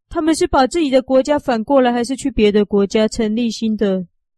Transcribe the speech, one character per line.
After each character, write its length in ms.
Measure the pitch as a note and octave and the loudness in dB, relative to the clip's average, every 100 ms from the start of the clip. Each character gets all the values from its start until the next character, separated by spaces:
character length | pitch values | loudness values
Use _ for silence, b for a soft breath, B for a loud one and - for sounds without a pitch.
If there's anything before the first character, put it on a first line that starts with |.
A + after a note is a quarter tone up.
| - | -10
他 100 | E4+ | -2
们 140 | D#4+ | 0
是 120 | D#4 F4 | 0 0
把 200 | D4+ B3+ | 2 0
自 120 | E4+ | 0
己 120 | D4 | 0
的 100 | C4 | 0
国 220 | C4 C4 | 2 2
家 160 | C4+ D4 | 2 -2
反 240 | C4+ A3+ | -2 -4
过 160 | G#3+ C#4 | 0 2
来， 100 | B3 | 2
还 140 | A#3+ | 0
是 100 | A#3+ | -4
去 160 | C4 C#4 | -6 -4
别 220 | A3+ G#3 | 0 2
的 120 | G#3 G3+ | 2 0
国 200 | G3+ G3 | 0 0
家 220 | A3 A3 | 0 0
成 260 | - A3 | -2 -4
立 160 | A3 A#3 | -2 -4
新 240 | - A3 G#3+ | -4 -4 -2
的 300 | G3+ F#3 F3 _ _ | -2 -2 -6 _ _